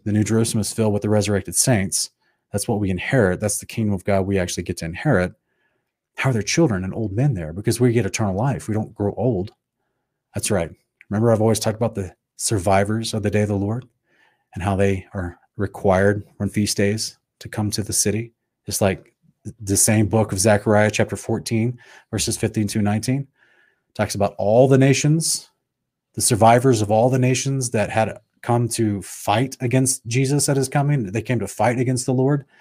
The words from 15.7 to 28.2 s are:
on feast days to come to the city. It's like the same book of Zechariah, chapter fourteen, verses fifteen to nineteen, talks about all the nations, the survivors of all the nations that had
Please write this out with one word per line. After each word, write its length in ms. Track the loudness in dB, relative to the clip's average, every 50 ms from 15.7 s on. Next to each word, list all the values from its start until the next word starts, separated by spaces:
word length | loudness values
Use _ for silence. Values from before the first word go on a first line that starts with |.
| -4 -2 2 2 4 6 4 4 2 0 -4 -10 _ -6
on 80 | -6 -4
feast 260 | -2 -2 -2 0 0
days 420 | 0 0 0 0 -2 -6 -8 -10 _ _ _ _ _
to 100 | -18 -10
come 200 | -6 -4 -4 -4
to 140 | -4 -4 -6
the 80 | -4
city. 400 | -4 -2 0 0 -2 -2 -6 -10 _ _ _ _ _ _ _
It's 140 | -10 -2 0
like 340 | 0 0 0 -2 -8 _ _ _ _ _ _ _ _ -16 -14 -12
the 160 | -4 -2 0
same 320 | 2 2 2 4 2 2
book 240 | 2 2 2 2 0
of 80 | -2 0
Zechariah, 500 | 2 4 4 4 4 4 4 4 4 4
chapter 280 | 2 0 -2 -2 -4
fourteen, 600 | -8 -6 -4 -6 -4 -4 -2 -2 0 0 -2 -4 -6 -14 -20 -20 -20 _ _
verses 260 | -6 -4 -2 -4 -2
fifteen 300 | -2 -2 -2 0 -2 -2
to 140 | 0 0 0
nineteen, 460 | 0 0 0 0 -2 -2 -2 -2 -4 -8 _ _ _ _ _ _ _ _ _ _ _ _ _
talks 220 | -4 -2 -2 0
about 200 | -2 -2 -2 -2
all 320 | -2 0 4 6 6 6 6
the 80 | 6
nations, 720 | 6 6 4 4 2 2 2 2 2 0 -2 -4 -6 -8 _ _ _ _ _ _ _ _ _ _ _ _ _ _
the 80 | -4
survivors 600 | 0 0 4 6 6 8 8 6 6 4 4 4
of 100 | 2 2
all 180 | 2 2 2 2
the 100 | 2 2
nations 520 | 2 2 0 0 -2 -4 -4 -4 -4 -2
that 180 | -2 -2 -2 0
had 280 | 0 0 -2 -2 -4 -10